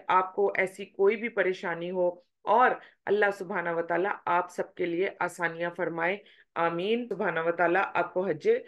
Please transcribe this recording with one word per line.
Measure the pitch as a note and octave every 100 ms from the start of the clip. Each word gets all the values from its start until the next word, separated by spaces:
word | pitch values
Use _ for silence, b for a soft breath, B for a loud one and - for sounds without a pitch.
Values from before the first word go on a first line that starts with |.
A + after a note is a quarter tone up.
| -
आपको | F#3 F#3 G3 G3 -
ऐसी | F#3 - G3
कोई | - G3 A3
भी | A3+
परेशानी | G3 F#3 F#3 F#3 E3 E3+
हो, | F#3 F3 F3 _ _ -
और | G#3+ B3 - B B -
अल्लाह | G#3 G#3
सुब्हाना | - F3 G3 E3+
व | E3
तआला | E3+ E3+ G3
आप | - - F3 F3
सबके | - - - F3
लिए | E3+ F#3+ -
आसानियां | F3 F3 E3+ E3 E3+
फरमाए। | E3+ E3+ E3 E3+ G3+ b b _ -
आमीन। | E3+ E3+ F#3+ A#3 A#3
सुब्हाना | F3+ G3 E3
व | E3
तआला | E3+ E3+ F3+
आपको | G3 - E3+ -
हज | F#3+ D3+ G3 A3+